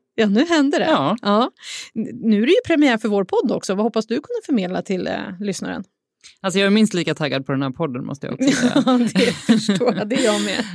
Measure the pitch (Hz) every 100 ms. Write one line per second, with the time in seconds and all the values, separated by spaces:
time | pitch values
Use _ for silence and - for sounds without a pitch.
0 | _ - 214 202 339 330 277 302 233 294
1 | 139 214 - 208 269 - - - - -
2 | 214 240 220 208 233 415 494 320 294 226
3 | 226 202 190 427 330 185 - 190 220 220
4 | 220 240 - 480 - 262 180 180 - 185
5 | - 92 - 180 202 190 185 175 185 _
6 | _ _ - _ 190 190 196 208 214 175
7 | 160 156 151 135 135 135 139 127 160 123
8 | 104 139 - - 269 262 240 - 240 254
9 | 233 - 233 170 - 226 - 196 240 180
10 | 208 254 233 208 208 - 214